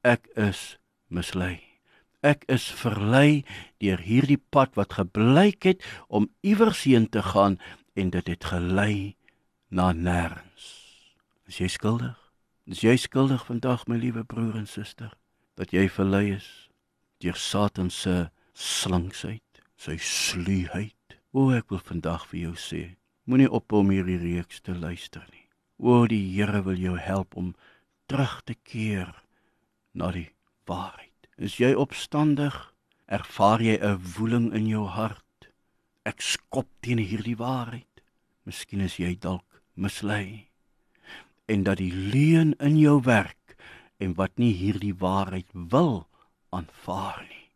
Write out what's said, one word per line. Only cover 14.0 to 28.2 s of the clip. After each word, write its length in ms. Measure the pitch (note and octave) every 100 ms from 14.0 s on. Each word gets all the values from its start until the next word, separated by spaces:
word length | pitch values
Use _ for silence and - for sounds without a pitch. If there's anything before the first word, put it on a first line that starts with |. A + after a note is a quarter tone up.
| B2 A2+
broer 320 | A2+ A2+ A2+ A2
en 120 | G#2
suster, 460 | - G#2 - A2+ - _ _ _ -
dat 160 | F#2+
jy 180 | - G2
verlei 460 | - G2 G2 G#2 G2
is 340 | - - _ _ _ _ _ _
deur 160 | F2+ -
Satan 540 | - G2 G2+ - F2+
se 420 | - F#2 F2+ E2 _ _
slinksheid, 1080 | - - - G2 F2+ F2+ - - A2+ _ _ _ _
sy 220 | - D#2+
sluwheid? 1200 | - - - F2+ F2 F#2+ F2 F2+ G#2+ _ _ - _
O, 200 | C3+ C3+
ek 180 | B2 -
wil 100 | F#2
vandag 480 | - F2 E2+ E2 -
vir 120 | E2+
jou 160 | E2+ F2
sê, 400 | - D#2+ E2 F2+ _ _ -
moenie 260 | B2+ C3+
ophou 280 | A#2 - G#2+
om 100 | G2
hierdie 280 | G2 F#2 F2+
reeks 440 | E2+ F2 F2 -
te 120 | -
luister 520 | F2 E2 F2 - - -
nie. 140 | - _ _ _ _
O, 280 | A#2+ B2 A#2
die 160 | A2+ F#2+
Here 300 | F#2+ G#2 G#2
wil 160 | F#2+ F#2
jou 160 | F#2 F2
help 380 | - F#2+ F#2 -
om 180 | F2+ - _ _ _ _ -
terug 320 | C3+